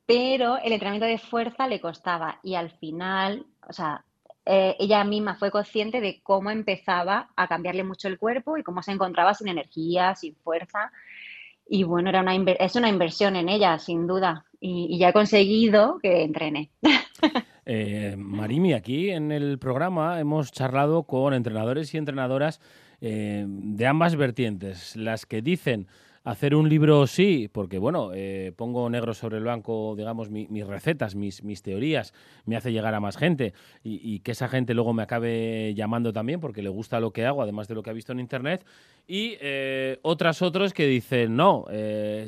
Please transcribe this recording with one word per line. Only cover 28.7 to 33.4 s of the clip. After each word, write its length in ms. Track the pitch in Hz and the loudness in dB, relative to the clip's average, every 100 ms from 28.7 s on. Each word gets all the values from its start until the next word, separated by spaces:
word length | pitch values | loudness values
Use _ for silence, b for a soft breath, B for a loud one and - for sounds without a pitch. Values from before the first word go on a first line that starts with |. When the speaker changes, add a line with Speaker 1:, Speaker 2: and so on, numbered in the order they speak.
| 123 120 | -4 -2
Speaker 2:
negro 240 | 120 117 | -2 -4
sobre 280 | 110 113 110 | -6 -6 -4
blanco, 540 | 113 120 104 110 107 104 | -4 -4 -4 -4 -4 -6
digamos, 340 | 107 113 107 | -8 -8 -8
mi, 160 | 107 87 | -8 -8
mis 180 | 107 98 | -8 -8
recetas, 480 | 98 - 151 110 | -6 -4 -2 -4
mis, 280 | 98 101 - | -4 -8 -8
mis 200 | 104 98 | -12 -10
teorías, 520 | - 95 143 147 - b b b 107 | -8 -4 -2 -2 -4 b b b -6
me 100 | 113 | -4
hace 160 | 127 | -2
llegar 220 | 113 110 | -2 -2
a 60 | 107 | -2
más 160 | 101 - | -4 0
gente 340 | 165 151 | 0 2